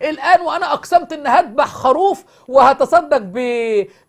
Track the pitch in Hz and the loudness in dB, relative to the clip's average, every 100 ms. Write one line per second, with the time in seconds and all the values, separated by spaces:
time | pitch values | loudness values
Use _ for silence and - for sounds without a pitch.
0 | 294 302 320 359 349 330 349 294 - 349 | -8 -6 0 0 0 -4 -4 -6 0 0
1 | 330 311 285 277 302 247 277 - 254 294 | 0 -6 0 0 2 -2 -4 -2 0 2
2 | 392 - - _ - 269 262 269 269 330 | 0 -2 -8 _ 0 4 4 4 2 2
3 | 302 277 190 214 247 240 226 214 196 _ | 2 -2 -2 -6 -4 -4 -2 -2 -4 _